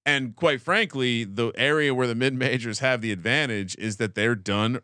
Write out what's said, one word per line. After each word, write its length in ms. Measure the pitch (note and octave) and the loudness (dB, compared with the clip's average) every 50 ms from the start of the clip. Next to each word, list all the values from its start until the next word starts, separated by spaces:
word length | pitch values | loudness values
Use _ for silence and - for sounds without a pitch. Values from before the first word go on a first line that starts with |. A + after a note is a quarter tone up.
| - | 0
And 280 | D3 C#3+ C#3 C3 A#2 G#2 | 0 0 0 0 -4 -4
quite 280 | - E3+ D#3+ C#3 A#2+ | 0 2 2 2 2
frankly, 600 | - E3 F#3 A3 A3 D3 - C3+ B2+ B2 A#2+ A2+ A#2 | 0 0 0 0 0 0 -2 -2 0 0 0 0 -2
the 280 | G2 G2 A2+ A#2 A2 - | -4 -2 -2 -2 -2 0
area 380 | - B2 C#3+ D3+ D#3 D3 C#3 C3 | 0 2 2 4 2 2 2 2
where 120 | B2+ B2+ | 2 2
the 80 | A#2+ A2+ | 0 2
mid 180 | A#2 B2+ C3+ | 2 0 0
majors 460 | C3 B2+ B2+ C3 B2 B2+ A#2 A#2 G#2+ - | 2 0 0 0 0 0 -2 -4 -4 0
have 240 | C3 C3 B2+ A#2 | 0 0 0 0
the 100 | A2+ A2 | -2 -4
advantage 640 | G2+ F2+ E2 A2+ B2+ D3+ D3 B2 A2 G2+ G2 F2+ - | -4 -2 0 0 0 0 0 0 -2 -4 -4 -6 -6
is 220 | - G#2 A2 G2 G2 | -6 -4 -4 -2 -2
that 160 | A2+ G2+ - | -4 -2 0
they're 200 | G#2 G#2+ A#2 A#2+ | 0 0 0 0
done 460 | G2+ F#2 G2+ G2+ G#2 G#2+ A2+ B2+ - | 0 -2 -2 0 0 0 0 -2 -4